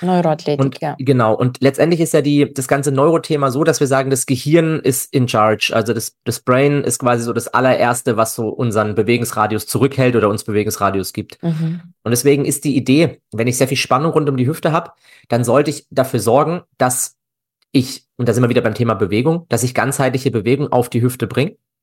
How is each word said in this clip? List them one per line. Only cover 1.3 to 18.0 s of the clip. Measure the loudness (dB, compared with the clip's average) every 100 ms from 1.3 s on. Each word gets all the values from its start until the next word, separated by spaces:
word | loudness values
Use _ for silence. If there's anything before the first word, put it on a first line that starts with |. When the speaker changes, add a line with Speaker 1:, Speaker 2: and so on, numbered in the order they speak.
| 2
Speaker 2:
Und | 0 0
letztendlich | 0 2 2 2
ist | 2
ja | 2
die, | 2 2 2
das | -2 -2
ganze | -2 0
Neurothema | 2 2 2 0 -2 0
so, | 0
dass | 0 2
wir | 2
sagen, | 0 0
das | -2 -2
Gehirn | -2 2 2 2 0
ist | -2 -2 -2
in | -2 0
charge. | 2 2 2 0
Also | -2 -2
das, | -4 -6 -8
das | -8 -4
Brain | 0 2 2 2
ist | -2 -2
quasi | 0 0
so | -2
das | -4 -2
allererste, | 2 2 4 2 0 0 0
was | 0
so | -2 -6
unseren | -4 -2 0 0 0
Bewegungsradius | 0 0 0 -2 0 -2 -4
zurückhält | 0 0 2 2 2
oder | 2
uns | 0 -2
Bewegungsradius | -2 -2 -2 -2 -2 -4
gibt. | -8 -10 -8
Speaker 1:
Mhm. | -6 -4 -4 -6 -12 _
Speaker 2:
Und | -4
deswegen | 0 2 2
ist | 0 -4
die | -2 -2
Idee, | 2 2 2 -4 _
wenn | -4 -2
ich | 0
sehr | 0
viel | -2
Spannung | 0 0 0
rund | 0 0
um | 0
die | -2
Hüfte | -2 -2
hab, | -2 -4 _ _ -20 -4
dann | -2
sollte | 2 2 2
ich | -4 -4
dafür | -2 -2 -2
sorgen, | 2 2 2 -4 -8 -2
dass | -2 -2 -6 -12 _ _ _ _ _
ich, | -2 -2 -6